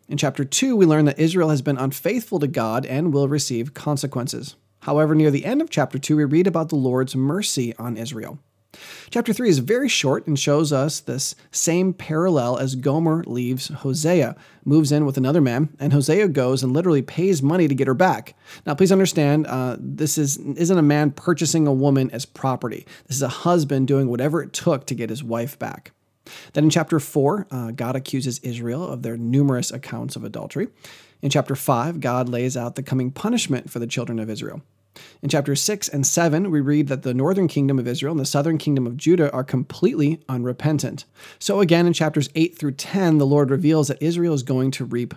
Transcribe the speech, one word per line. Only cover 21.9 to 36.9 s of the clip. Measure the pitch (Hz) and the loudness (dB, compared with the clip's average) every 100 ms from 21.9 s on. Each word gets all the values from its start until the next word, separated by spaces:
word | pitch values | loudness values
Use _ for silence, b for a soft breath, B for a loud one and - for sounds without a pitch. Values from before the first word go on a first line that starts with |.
| 135 131 | 2 0
as | 117 - | -4 -12
property. | - 135 127 120 104 B B - | -6 -4 -4 -6 -10 B B -10
This | 135 | -4
is | |
a | 131 | -4
husband | - 170 175 143 139 131 | -2 2 2 2 0 2
doing | 139 131 | 2 0
whatever | 120 147 160 | 0 -2 -2
it | - | -4
took | - - 139 - | -4 0 0 -2
to | 117 | -6
get | 113 | -6
his | 113 | -6
wife | 120 117 117 - | -6 -4 -6 -8
back. | 117 - - _ _ _ B B B | -12 -12 -20 _ _ _ B B B
Then | 151 | 2
in | 151 | 4
chapter | 165 156 160 | 4 2 -2
four, | - 151 139 202 185 | 0 0 2 0 -4
uh, | 127 117 | -8 -8
God | 127 120 | -6 -4
accuses | 131 135 135 131 120 | -6 -4 -4 -4 -6
Israel | 127 120 117 131 175 | -8 -6 -6 -6 -6
of | 127 | -8
their | 120 117 | -8 -6
numerous | 117 135 143 123 120 | 0 2 4 2 -2
accounts | 123 - 117 123 117 | -8 -10 -10 -8 -10
of | |
adultery. | 113 107 101 - 220 B B B B B | -10 -10 -8 -6 -8 B B B B B
In | 143 | -2
chapter | 143 135 | 0 0
five, | 139 - 123 143 170 | -2 0 0 -2 -4
God | 123 123 123 | -2 -2 -2
lays | 120 127 127 | -2 -4 -4
out | 120 | -6
the | 127 | -8
coming | 135 131 127 | -4 -2 -2
punishment | 135 208 233 - 127 - | -4 -4 -2 -2 -4 -6
for | 120 | -8
the | 117 | -6
children | 131 117 113 | -6 -6 -6
of | 107 | -6
Israel. | 107 107 - - _ _ B B B | -8 -10 -12 -18 _ _ B B B
In | 143 | -2
chapters | 151 143 135 | -2 0 -2
six | - 208 - | -2 -4 -4
and | 143 135 | -2 0
seven, | - 170 151 196 | 2 2 2 0
we | 156 | 0
read | 139 147 | 2 2
that | 143 | 0